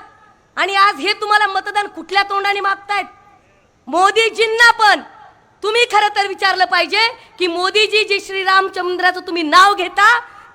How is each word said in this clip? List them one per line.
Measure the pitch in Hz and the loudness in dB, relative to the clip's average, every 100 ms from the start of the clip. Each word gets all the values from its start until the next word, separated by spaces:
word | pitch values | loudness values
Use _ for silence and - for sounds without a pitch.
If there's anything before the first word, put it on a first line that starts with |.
| - _ _ _ _ - | -8 _ _ _ _ -6
आणि | 349 392 | -2 2
आज | 392 302 | 2 0
हे | 339 | -4
तुम्हाला | 415 415 415 415 | -4 0 0 0
मतदान | 392 403 415 403 | -2 -4 -4 -6
कुठल्या | 330 330 392 | -8 -6 -2
तोंडाने | 392 392 403 403 | -2 -2 -2 -2
मागतायत? | 392 392 403 403 - - _ _ _ _ _ _ - | -4 -4 -6 -6 -8 -14 _ _ _ _ _ _ -6
मोदीजींना | 311 381 403 453 370 440 453 466 | 0 2 2 0 0 -2 4 4
पण | 466 427 330 - - - _ _ _ | 4 2 2 -2 -20 -20 _ _ _
तुम्ही | 403 453 480 | -4 -2 0
खरं | 415 415 415 | 2 0 0
तर | 403 | -4
विचारलं | 370 392 370 370 | -2 -2 0 0
पाहिजे | 370 349 392 453 508 - - | 0 0 0 -2 -4 -16 -6
की, | 359 | -4
मोदीजी, | 339 370 403 427 415 | -2 -2 0 0 0
जे | 403 392 | 0 -2
श्रीरामचंद्राचं | 392 392 381 381 381 392 359 359 359 359 | -4 -6 0 0 0 -4 -6 -2 0 -2
तुम्ही | 370 349 | -6 -6
नाव | 311 339 392 | 2 4 6
घेता, | 403 359 349 415 480 - - - | 4 -4 2 2 2 -2 -18 -14